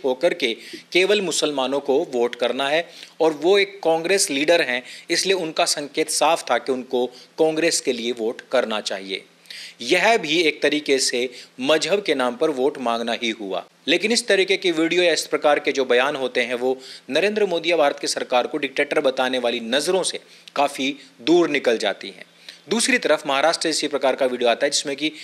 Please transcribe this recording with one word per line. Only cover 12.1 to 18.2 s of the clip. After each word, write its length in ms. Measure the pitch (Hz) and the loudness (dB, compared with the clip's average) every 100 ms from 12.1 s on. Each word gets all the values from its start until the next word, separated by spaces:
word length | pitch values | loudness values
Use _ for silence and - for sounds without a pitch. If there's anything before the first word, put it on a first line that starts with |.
नाम 220 | 135 123 120 | 0 0 0
पर 140 | 160 | 0
वोट 260 | 135 135 147 | 2 0 0
मांगना 320 | 120 117 117 113 | -2 -2 -2 -4
ही 80 | 120 | -4
हुआ। 320 | 107 101 90 - _ - | -4 -6 -8 -8 _ -2
लेकिन 240 | 170 208 | 0 0
इस 140 | 233 - | 0 2
तरीके 280 | - 190 185 | 2 2 0
की 140 | 190 | 0
वीडियो 300 | 160 165 175 | 0 0 2
या 100 | 175 | 2
इस 140 | 156 - | 2 -2
प्रकार 320 | 151 151 147 | 0 2 2
के 140 | 147 | 0
जो 120 | 135 123 | 0 2
बयान 300 | 120 135 147 | 2 2 0
होते 260 | 127 127 | -4 -2
हैं 120 | 117 123 | -2 -2
वो 200 | 127 131 - - - | -2 -2 -6 -18 -4
नरेंद्र 360 | 143 196 214 202 | 0 0 0 0
मोदी 240 | 165 160 | 0 0
या 60 | 165 | 2
भारत 220 | 143 - | 2 0
की 80 | 151 | -4
सरकार 380 | - | -6